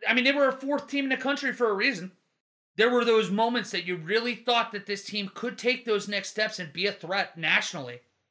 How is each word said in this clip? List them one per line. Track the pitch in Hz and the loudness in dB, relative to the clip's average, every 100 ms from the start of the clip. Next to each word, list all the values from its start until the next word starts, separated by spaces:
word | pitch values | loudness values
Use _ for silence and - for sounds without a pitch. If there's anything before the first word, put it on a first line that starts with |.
| 214 | 0
I | |
mean, | 240 | 4
they | 254 | 4
were | 285 269 | 4 2
a | |
fourth | 262 269 285 - | 2 -2 -2 -2
team | 277 | -4
in | 269 | -2
the | 254 | 0
country | 269 285 277 | 0 -2 -2
for | 190 226 | 0 0
a | |
reason. | 196 254 190 185 - _ _ _ _ _ - | 2 0 0 -8 -14 _ _ _ _ _ 2
There | 233 | 4
were | 247 233 | 4 6
those | 220 180 | 4 4
moments | 202 233 240 - | 2 2 0 -2
that | 180 175 | -6 -4
you | 175 | -6
really | 160 220 240 | -2 0 0
thought | 220 - 233 226 | -2 0 2 0
that | 208 | -6
this | 196 202 | -6 -8
team | - 208 196 | -6 -6 -6
could | - 247 - | -6 -8 -2
take | 240 247 233 | -2 -2 0
those | 208 202 | -2 0
next | 202 196 | -6 -4
steps | - 214 185 | -4 -4 -4
and | 160 | -10
be | 170 196 | -4 -4
a | |
threat | 202 165 196 180 170 | -4 -4 -4 -4 -4
nationally. | 160 196 - 165 123 120 _ _ _ | 0 2 0 -6 -10 -12 _ _ _